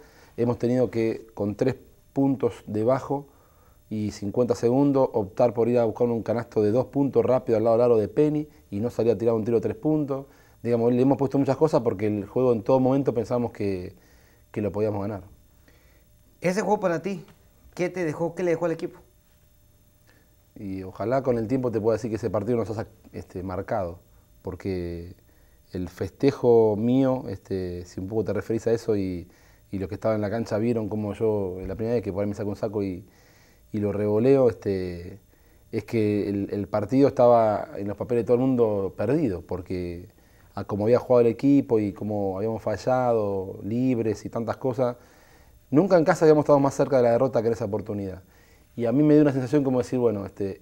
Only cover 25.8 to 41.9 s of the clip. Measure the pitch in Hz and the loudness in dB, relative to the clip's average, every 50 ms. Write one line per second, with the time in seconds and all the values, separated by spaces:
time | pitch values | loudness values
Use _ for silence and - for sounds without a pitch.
25.8 | 90 85 - - 107 - - - - 139 135 - - 123 117 117 110 110 104 101 | -8 -8 -8 -8 -10 -10 -4 0 2 2 2 2 4 6 6 6 6 4 2 0
26.8 | 113 120 127 131 135 131 131 127 - 120 98 - - - 98 95 92 90 87 87 | 0 2 2 2 2 2 0 -2 -6 -10 -12 -12 -8 -6 -6 -6 -4 -6 -8 -10
27.8 | 90 - - 101 92 92 110 113 98 95 98 101 - - 117 110 - 113 117 113 | -12 -12 -10 -10 -8 -4 -4 -2 -2 -2 -4 -4 -4 -4 -4 -2 0 0 -2 0
28.8 | - - 107 101 95 92 90 85 80 - - _ _ - _ _ _ _ - 95 | 0 0 0 0 -2 -2 -4 -6 -10 -14 -20 _ _ -20 _ _ _ _ -8 -6
29.8 | 95 90 98 95 - 113 110 107 104 98 104 117 113 - 113 104 110 120 117 113 | -6 -6 -6 -4 -2 -2 0 0 -2 -2 -4 -4 -4 -2 -2 -2 0 0 0 -2
30.8 | 110 95 104 107 107 101 98 - 113 110 107 104 98 92 90 92 92 92 95 85 | -4 -4 -4 -4 -4 -4 -4 -2 0 0 0 0 -2 -4 -6 -8 -8 -8 -8 -6
31.8 | 110 113 120 117 - 104 87 98 104 104 98 - 107 101 101 - - 107 101 107 | -4 -2 -2 -2 -2 -4 -4 -4 -4 -4 -4 -6 -6 -8 -6 -6 -6 -4 -4 -4
32.8 | 101 98 90 90 - - _ _ _ _ _ _ _ _ _ _ _ _ - 107 | -4 -4 -6 -8 -12 -18 _ _ _ _ _ _ _ _ _ _ _ _ -6 -4
33.8 | 104 101 98 101 104 104 104 110 120 131 139 135 127 120 110 - - 107 98 95 | -2 -2 -2 -2 0 0 2 2 4 4 6 6 4 4 2 0 -2 -4 -2 -2
34.8 | 92 90 87 87 87 90 95 104 _ _ _ _ _ _ _ _ _ _ - 110 | -4 -6 -8 -10 -12 -16 -18 -20 _ _ _ _ _ _ _ _ _ _ -8 -8
35.8 | 104 - - 113 107 104 104 104 95 101 101 101 98 - 107 104 98 - - 107 | -6 -2 0 0 2 2 2 0 0 -2 -2 -2 -4 -4 -4 -6 -4 -2 -4 -4
36.8 | 104 101 131 135 139 127 - - 123 120 120 117 113 107 104 - - - - - | -2 0 2 4 4 4 4 6 6 8 8 6 6 4 2 0 -2 -6 -8 -8
37.8 | 101 104 101 - 107 92 123 120 107 101 123 120 131 131 131 120 117 107 104 101 | -8 -6 -6 -6 -4 -2 -2 0 2 2 2 2 2 2 2 2 2 2 2 0
38.8 | 98 92 - - 107 110 139 170 160 110 90 82 85 - 95 87 90 - 95 90 | -2 -4 -4 -4 -2 0 0 0 0 0 -2 -4 -6 -8 -8 -8 -8 -8 -6 -6
39.8 | 87 87 85 87 90 104 _ _ _ _ _ _ - - - 101 101 - 110 98 | -6 -6 -8 -10 -14 -18 _ _ _ _ _ _ -20 -14 -12 -10 -8 -6 -4 -2
40.8 | 104 110 123 113 - - 127 120 120 117 113 - - 139 143 139 131 - 117 110 | 2 2 2 2 4 4 4 6 6 4 2 2 4 4 4 4 4 2 2 0
41.8 | 104 101 | 0 0